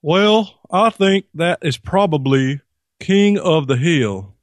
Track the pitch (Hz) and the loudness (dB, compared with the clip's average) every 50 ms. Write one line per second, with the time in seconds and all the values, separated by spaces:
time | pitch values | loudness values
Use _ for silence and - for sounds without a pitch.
0 | - 147 160 185 202 208 214 220 214 - - _ _ - - 180 214 226 220 - | -2 0 2 2 4 4 2 2 0 -2 -10 _ _ -4 -2 0 0 0 0 0
1 | 196 196 196 196 - _ _ 147 165 175 180 - - 160 127 - _ - - 190 | 0 2 2 0 -2 _ _ -4 -2 -2 -2 -2 -4 -6 -6 -6 _ -4 -2 0
2 | 202 196 156 147 131 135 135 135 135 131 139 139 _ _ _ _ _ _ _ _ | 0 0 0 -2 0 0 0 0 0 -2 -4 -8 _ _ _ _ _ _ _ _
3 | - - 190 196 202 208 208 196 - 185 156 160 143 131 135 120 135 170 170 147 | -4 0 2 2 4 2 2 0 0 0 0 0 0 -2 -2 -2 0 0 0 0
4 | 120 107 98 95 98 98 - _ | 0 -2 -4 -8 -10 -16 -20 _